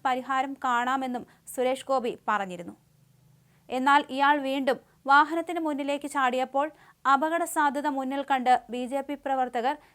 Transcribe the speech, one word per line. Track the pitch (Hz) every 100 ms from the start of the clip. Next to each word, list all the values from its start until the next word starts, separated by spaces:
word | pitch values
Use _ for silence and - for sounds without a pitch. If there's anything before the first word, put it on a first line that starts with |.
| 269
പരിഹാരം | 254 247 262 269 269
കാണാമെന്നും | 262 240 247 269 262 247 - _ - -
സുരേഷ് | 254 262 -
ഗോപി | 269 233 - -
പറഞ്ഞിരുന്നു. | 208 196 175 165 - _ _ _ _ _ _ _ _ -
എന്നാൽ | 254 262 294 -
ഇയാൾ | 262 277 294
വീണ്ടും | 269 269 269 269 _ _ 262
വാഹനത്തിന് | 277 294 339 330 339
മുന്നിലേക്ക് | 320 285 277 285 285
ചാടിയപ്പോൾ | 285 254 254 254 269 302 - - _ 262
അപകട | 277 311 339
സാധ്യത | 339 320 294 277 294
മുന്നിൽ | 269 262 277 269
കണ്ട് | 269 247 254 -
ബി | 247 247
ജെ | 277
പി | 277
പ്രവർത്തകർ | 277 277 269 247 240 240 294 _